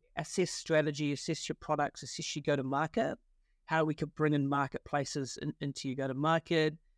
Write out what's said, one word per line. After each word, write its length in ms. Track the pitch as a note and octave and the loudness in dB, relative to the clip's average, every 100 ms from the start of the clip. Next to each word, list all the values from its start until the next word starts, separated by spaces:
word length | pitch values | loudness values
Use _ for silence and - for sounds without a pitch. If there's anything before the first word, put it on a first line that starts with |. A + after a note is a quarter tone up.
| _ - | _ -10
assess 340 | D#3 - F3 | -4 0 0
strategy, 640 | - - D#3 D3+ C#3+ D3 | -2 2 2 2 0 -2
assess 360 | C#3+ - D#3 - | -2 -4 -4 -4
your 80 | - | -8
products, 420 | - D3 D3 - | -2 0 0 -4
assess 340 | C#3 - - - | -10 -8 -6 -4
your 60 | |
go-to-market? 720 | D3+ C#3 C3 C#3 D#3 - - - _ _ _ _ - | 0 0 0 0 0 0 0 -2 _ _ _ _ -2
How 180 | D#3+ | 2
we 100 | D#3 | 2
could 200 | D3+ D3 - | 0 -4 0
bring 180 | D#3 | 4
in 140 | D3 C#3 | 4 4
marketplaces 920 | C#3+ C3+ - - C#3+ C3+ D3 C3 - | 2 0 -4 -4 -2 -2 -2 -4 -4
in-, 140 | D3 - | -6 -4
into 280 | C#3+ - C#3 | -6 -4 -4
your 80 | C3 | -2
go-to-market? 800 | C3+ C3 D#3 E3 - E3+ D#3 D#3 _ | -2 0 2 2 2 2 2 0 _